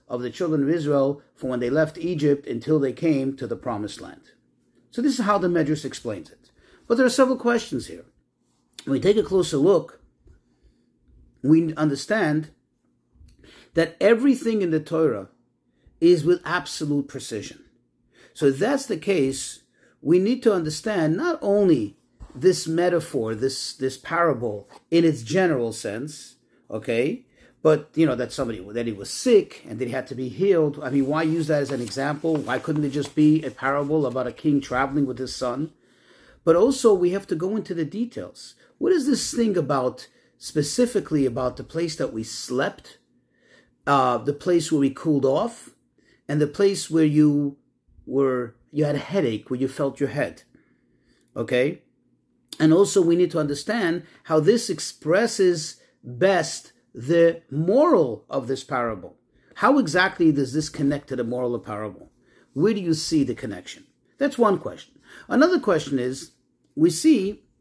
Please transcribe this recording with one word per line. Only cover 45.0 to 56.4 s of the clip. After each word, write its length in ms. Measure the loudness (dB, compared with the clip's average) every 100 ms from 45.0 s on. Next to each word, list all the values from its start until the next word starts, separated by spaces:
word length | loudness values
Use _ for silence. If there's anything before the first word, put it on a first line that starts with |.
| 0 2
off, 460 | 2 0 -2 -8 -20 _ _ _ _ _ -4
and 140 | 0
the 80 | 0
place 420 | 2 2 0 0
where 140 | 2
you 540 | 4 6 4 4 -2 -6 _ _ _ _ -4
were, 480 | 0 2 0 -4 -12 _
you 140 | -2
had 120 | 0 -2
a 20 |
headache, 500 | -2 -2 0 -2 -6
where 100 | -4
you 80 | -4
felt 320 | -2 -4 -2
your 120 | -4
head? 320 | -2 -6 -8 _ _ _ _ _ _ _ _ _
Okay? 460 | -10 -2 0 0 -4 _ _ _ _ _ _ _ 2
And 100 | 4
also, 300 | 6 6 4
we 160 | 4 2
need 140 | 2
to 80 | 0
understand 640 | -2 -4 -4 -2 -2 -4 -8 _
how 160 | 0 4
this 280 | 4 4 0
expresses 1080 | -6 -8 -8 0 2 2 2 2 2 -4 -14 _ _
best 720 | -16 0 2 2